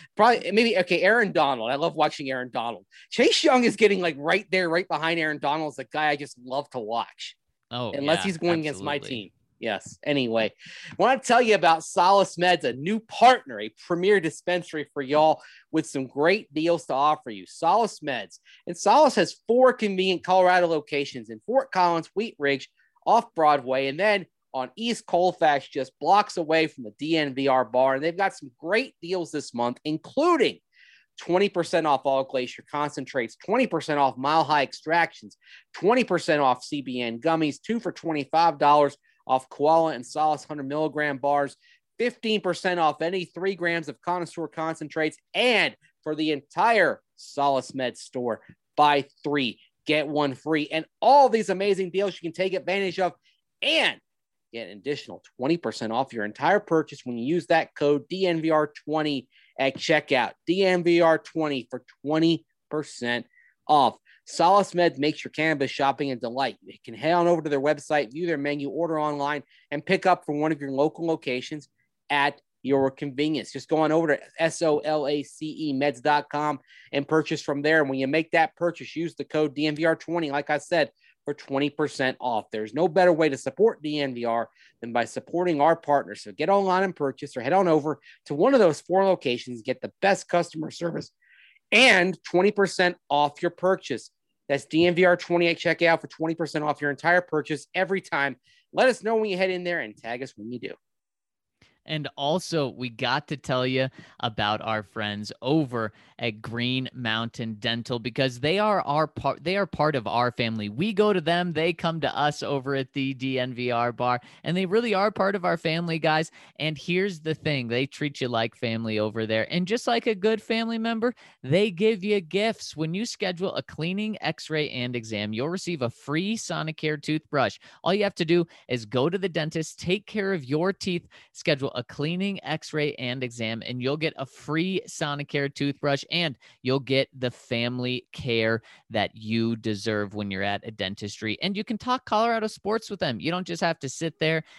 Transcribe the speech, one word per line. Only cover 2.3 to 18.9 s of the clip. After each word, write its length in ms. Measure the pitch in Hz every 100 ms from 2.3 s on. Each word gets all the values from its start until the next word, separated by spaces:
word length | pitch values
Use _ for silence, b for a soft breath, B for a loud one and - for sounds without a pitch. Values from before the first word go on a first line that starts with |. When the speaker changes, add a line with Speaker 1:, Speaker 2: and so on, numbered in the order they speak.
| 131 123
Speaker 1:
Donald. 340 | 120 117 95 - B B
Chase 340 | - 320 -
Young 180 | 311 254
is 140 | 233 208
getting, 240 | 208 190
like, 160 | 175 139
right 280 | 151 196 202
there, 180 | 185 170
right 200 | 170 165
behind 320 | 151 160 170
Aaron 180 | 156 151
Donald 340 | 147 160 151
is 40 | 139
the 80 |
guy 240 | 127 151 151
I 80 | 147
just 200 | 143 -
love 240 | 127 135 143
to 100 | 127
watch. 560 | 107 117 - - - - _ _ -
Speaker 2:
Oh, 220 | 120 117
Speaker 1:
Unless 260 | 143 143 196
Speaker 2:
yeah, 60 |
Speaker 1:
he's 120 | 190 160
going 220 | 170 165
against 240 | 151 127
my 140 | 143 143
Speaker 2:
absolutely. 260 | - 120
Speaker 1:
team. 80 | 92 _ _ _
Yes. 360 | 117 98 - -
Anyway, 500 | 151 143 120 113 107 - B B B
I 40 | B
wanna 220 | 220 262
tell 200 | - 233
you 140 | 226
about 300 | 196 165 160
Solace 520 | - 185 180 202 185 170
Meds, 280 | 180 170
a 80 | 131
new 260 | 123 165 220
partner, 600 | - - 240 247 135 107
a 120 | 110 - -
premier 320 | 175 190 196
dispensary 680 | 156 - - 180 151 156 143
for 100 | 147
y'all 380 | 131 147 156 151 B B B
with 160 | 160 156
some 220 | 139 127
great 440 | 139 160 214 -
deals 340 | 151 165 165 -
to 80 |
offer 360 | 131 147 151 123
you. 140 | 101 90
Solace 540 | - 165 208 214 -
Meds. 380 | 147 120 95 - b b b
And 100 | 175
Solace 380 | 202